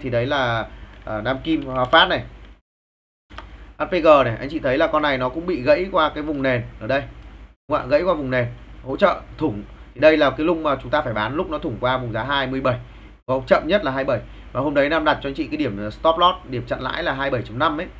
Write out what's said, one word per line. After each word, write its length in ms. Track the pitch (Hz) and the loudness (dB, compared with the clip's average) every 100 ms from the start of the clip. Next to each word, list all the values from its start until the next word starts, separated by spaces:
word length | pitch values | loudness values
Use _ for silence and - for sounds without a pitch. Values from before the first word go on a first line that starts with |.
thì 80 | 131 | -2
đấy 160 | 120 131 | -2 0
là, 400 | 143 120 113 101 - - - | 0 0 -2 -4 -10 -20 -16
à, 160 | - 107 | -8 -4
Nam 160 | 117 131 | -4 -4
Kim, 180 | 160 156 | -2 -2
Hòa 220 | 135 127 | -2 -2
Phát 240 | 123 160 180 | 4 6 6
này. 140 | 147 - - - - _ _ _ _ _ _ _ - - - - - | 2 -6 -16 -20 -20 _ _ _ _ _ _ _ -20 -18 -20 -16 -8
H 40 | |
P 60 | 151 | -4
G 180 | 180 156 147 | 4 8 8
này, 120 | 120 113 | 6 -2
anh 80 | 135 | -6
chị 100 | 156 | -4
thấy 200 | 131 135 | 0 2
là 80 | 160 | 2
con 160 | 151 | 2
này 160 | 147 131 | 2 0
nó 100 | 127 | -2
cũng 180 | 165 175 | -4 -4
bị 160 | 151 | 0
gãy 260 | 127 147 190 | 4 2 2
qua 160 | 175 151 | 2 0
cái 140 | 151 | 0
vùng 200 | 151 143 | -6 -2
nền 200 | 135 120 117 - | 0 0 -2 -8
ở 60 | 107 | -4
đây. 140 | 139 | -2
Đúng 800 | - - - - - _ - 147 | -4 -14 -20 -20 -20 _ -4 -4
không 20 | |
ạ? 100 | 123 | 2
Gãy 120 | 147 | 2
qua 120 | 180 | 2
vùng 160 | 160 131 | 0 0
nền 160 | 127 120 - - - | -2 -2 -6 -18 -14
hỗ 120 | - 147 | -8 0
trợ 240 | 190 - - - | 2 0 -6 -4
thủng. 240 | 151 101 - - - | -4 -4 -10 -18 -16
Thì 60 | 120 | 4
đây 160 | 156 156 | 6 6
là 140 | 143 | 4
cái 160 | 120 160 | 2 0
lúc 100 | 165 | 0
mà 180 | 156 131 | 0 -2
chúng 80 | 123 | -2
ta 120 | 147 | -2
phải 100 | 127 | 0
bán 220 | 107 110 | -2 -2
lúc 160 | 151 180 | -2 -4
nó 80 | 151 | -6
thủng 180 | 156 104 | -6 -2
qua 180 | 123 131 | -2 -2
vùng 140 | 120 | -2
giá 120 | 110 | -6
hai 220 | 127 139 131 | -2 -2 -2
mươi 140 | 135 | -2
bảy. 180 | 131 120 - - - - - | -2 -2 -6 -20 -20 -12 -4
Đúng 120 | 131 | -2
không? 80 | 127 | 2
Chậm 160 | 175 151 | 2 4
nhất 180 | 202 | 0
là 60 | 143 | 0
hai 140 | 135 | -2
mươi 120 | 139 117 | 0 -2
bảy. 100 | - - - | -4 -16 -10
Và 80 | 123 | -4
hôm 140 | 147 | 0
đấy 140 | 143 143 | 2 2
Nam 160 | 160 | 2
đặt 140 | 151 143 | 2 0
cho 60 | 139 | -2
anh 60 | |
chị 120 | 139 135 | -6 -6
cái 100 | 151 | -4
điểm 340 | 135 101 107 | -4 -4 -8
stop 280 | - 160 165 | 0 2 4
loss, 200 | 175 180 123 | 4 2 -6
điểm 180 | 120 120 | -8 -6
chặn 140 | 135 | -6
lãi 220 | 131 - | -4 -4
là 100 | 170 | -4
hai 180 | 135 139 | -2 -2
mươi 80 | 127 | -4
bảy 80 | - | -4
chấm 100 | 117 | -2
năm 220 | 160 151 | -2 -2
ấy. 60 | 185 | -8